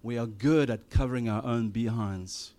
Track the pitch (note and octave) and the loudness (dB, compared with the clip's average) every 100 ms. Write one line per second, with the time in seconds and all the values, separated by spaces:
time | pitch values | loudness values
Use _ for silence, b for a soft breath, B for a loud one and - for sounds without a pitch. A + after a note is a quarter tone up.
0 | A2+ A#2+ A#2 G#2 C3+ D#3 C3+ A2 - - | -4 -2 -4 0 4 4 4 0 2 2
1 | C3 B2+ A#2 G#2+ B2+ A#2 A2+ G#2 A#2 A2+ | 2 0 0 0 0 0 0 0 -2 0
2 | G#2 F#2+ F2+ - - | -2 -4 -8 -12 -14